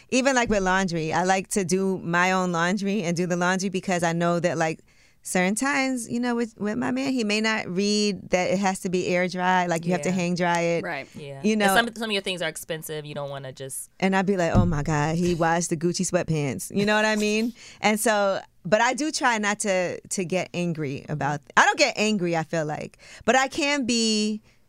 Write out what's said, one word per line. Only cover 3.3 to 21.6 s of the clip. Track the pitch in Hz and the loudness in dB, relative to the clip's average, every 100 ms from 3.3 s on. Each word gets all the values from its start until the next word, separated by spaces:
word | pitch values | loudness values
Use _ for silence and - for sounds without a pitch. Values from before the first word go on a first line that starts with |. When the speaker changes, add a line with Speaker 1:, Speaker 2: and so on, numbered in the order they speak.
| 175 | 0
Speaker 1:
laundry | 180 185 196 | 0 0 -2
because | 180 185 175 | -4 -2 0
I | 170 | 0
know | 170 170 175 | 2 2 2
that, | 170 151 | 0 0
like, | 160 156 _ _ _ _ | -2 -4 _ _ _ _
certain | - 185 180 | -2 0 2
times, | 214 269 285 262 254 226 | 0 0 0 0 -2 -4
you | 240 | -4
know, | 247 | -2
with, | 233 226 - | -2 -4 -4
with | 208 226 | -4 -2
my | 262 | -2
man, | 254 269 | -2 -2
he | 262 | -2
may | 208 214 | 0 0
not | 220 220 - | 0 -2 -4
read | 175 202 208 208 185 - | -2 0 2 0 -2 -2
that | 180 180 | 0 2
it | 185 | 0
has | 196 190 | 0 -2
to | 190 | -2
be | 180 - | -2 0
air | 180 180 | 0 0
dry. | 180 180 185 175 | 0 2 2 2
Like, | 165 | 0
you | 170 | 0
have | 175 | 0
to | 180 | 0
Speaker 2:
Yeah. | |
Speaker 1:
hang | 185 175 | 0 0
dry | 175 175 170 | 0 0 2
it. | 170 170 | 2 0
Speaker 3:
Right. | 175 143 135 | -2 -6 -10
Speaker 2:
Yeah. | - 143 139 | -14 -14 -4
Speaker 1:
You | 196 | 0
Speaker 2:
And | 214 | 2
Speaker 1:
know. | 196 190 | 4 4
Speaker 2:
some, | 233 | 0
some | 220 | -2
of | 226 | -4
your | 196 | -4
things | 196 175 | -4 -4
are | 165 | -4
expensive. | 156 - 160 160 151 | -6 -8 -8 -8 -8
You | 147 | -8
don't | 147 143 | -8 -8
wanna | 139 135 | -10 -12
just | 131 135 - - - | -12 -12 -12 -12 -2
Speaker 1:
And | 190 190 | 2 2
I'd | |
be | 190 190 | 2 2
like, | 170 - | 4 4
"Oh | |
my | 175 147 | 4 2
God, | 143 151 151 165 | 0 0 0 0
he | 180 | 0
washed | 165 165 170 170 | 2 2 0 -2
the | 165 | -2
Gucci | 175 175 180 | -2 -2 0
sweatpants." | 180 160 156 143 - - | 0 0 -2 -2 -4 -6
You | 202 202 | -2 0
know | 214 | 2
what | |
I | 214 214 | 2 0
mean? | 214 214 233 - - - | 0 0 -2 -6 -18 -2
And | 208 214 | 0 2
so, | 233 208 196 185 - _ | 2 2 2 0 -6 _
but | 175 214 | 0 2
I | 240 | 2
do | 247 302 | 0 -4
try | - 269 220 | 0 0 0
not | 202 208 | 0 -2
to, | 208 185 175 - | 0 0 0 -4
to | - - | -8 -6
get | 170 180 - | -2 -2 -4
angry | 170 175 156 143 139 - | -4 -2 -2 -4 -6 -6
about, | 147 143 147 - | -4 -4 -4 0
I | - | 4